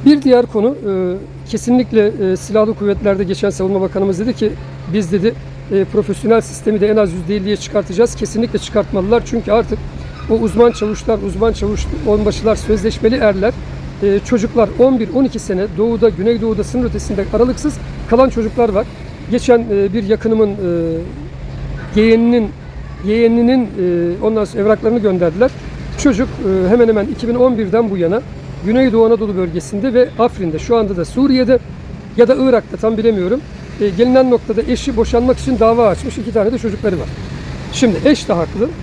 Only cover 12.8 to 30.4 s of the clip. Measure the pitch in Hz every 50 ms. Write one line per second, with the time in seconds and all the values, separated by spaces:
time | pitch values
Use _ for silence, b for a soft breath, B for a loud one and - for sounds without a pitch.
12.8 | 180 226 - - - 220 247 269 240 208 196 190 190 233 269 - - - - -
13.8 | - - - - 202 202 196 202 - - 254 220 196 233 - 233 220 202 - -
14.8 | 240 269 262 233 226 - - 254 277 - - 214 - - 196 180 196 208 170 165
15.8 | 214 233 233 214 233 220 175 156 190 226 233 220 220 226 214 202 202 - - 247
16.8 | 240 226 - 135 - - 214 190 196 - - 214 240 254 240 - - 302 247 -
17.8 | - - - - - - 233 240 269 254 - 233 214 220 - 254 233 226 190 202
18.8 | - - - - - - - - - - 214 254 - - 240 233 226 226 202 202
19.8 | 196 196 185 233 202 190 220 208 - 220 226 220 214 202 196 208 190 175 170 170
20.8 | 165 165 160 165 170 - - - - - - - - - - - - - - -
21.8 | - - - 214 220 226 226 226 233 240 240 240 214 202 - - - - - -
22.8 | - - - - - 196 214 233 233 226 233 233 233 240 262 254 240 196 - 208
23.8 | 180 180 175 170 170 170 175 - - 220 220 220 208 - - - 196 220 214 -
24.8 | - 220 233 240 202 208 185 180 175 165 151 190 247 269 - - - - - -
25.8 | - - - - - 285 226 185 262 - - - - 190 190 190 185 180 220 247
26.8 | 233 226 220 208 202 269 262 - - 226 233 247 247 262 247 214 220 185 175 226
27.8 | 233 208 196 185 170 165 190 240 - - - - - - - - - 190 226 254
28.8 | 269 254 208 226 226 226 233 202 220 208 196 185 185 170 160 180 - - 208 202
29.8 | 208 269 220 247 247 240 - - 233 247 - -